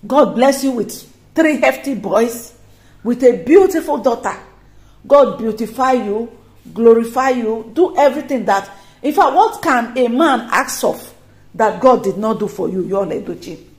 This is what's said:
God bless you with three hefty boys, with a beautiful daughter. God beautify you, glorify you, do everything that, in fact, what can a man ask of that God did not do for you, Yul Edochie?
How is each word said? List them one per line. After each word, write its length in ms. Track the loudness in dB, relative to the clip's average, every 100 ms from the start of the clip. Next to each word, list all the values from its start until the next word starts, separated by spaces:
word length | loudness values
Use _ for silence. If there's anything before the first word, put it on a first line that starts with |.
| 0
God 300 | 2 2 2
bless 280 | 0 2
you 80 | -2
with 400 | -4 -6 -10 -20 _ _
three 260 | 0 0 2
hefty 360 | 0 -2 -6 -8
boys, 600 | -2 0 0 -4 -16 _ -20 _ _ _
with 200 | -6 2
a 200 | 2 2
beautiful 540 | 4 6 6 0 -4 -2
daughter. 400 | -2 -2 -6 -10 -16 -20 _ -20 _ _ 2
God 340 | 4 4 0
beautify 540 | -6 -6 -8 -2 0
you, 380 | 0 -2 -6 -6 -14 -20 _ -16
glorify 560 | 2 6 6 2 -2 0
you, 420 | 0 -2 -6 -8
do 240 | -2 0 2
everything 480 | 0 0 -6 -6 0
that, 240 | -2 -2 -20 -20 _
in 120 | -4
fact, 200 | 0 2
what 280 | 4 2 0
can 360 | -2 0 -2 -2
a 100 | -2
man 340 | 2 2 0 -2
ask 320 | -4 -4 -4
of 300 | -4 -4 -12 -20 _ -20 -20 -2
that 260 | -2 2
God 220 | 2 4
did 140 | 0 -4
not 220 | -4 -2
do 80 | -4
for 220 | -4 -6
you, 140 | -4
Yul 280 | -4 -4 -4
Edochie? 520 | -6 -8 -12 -14 -16 -18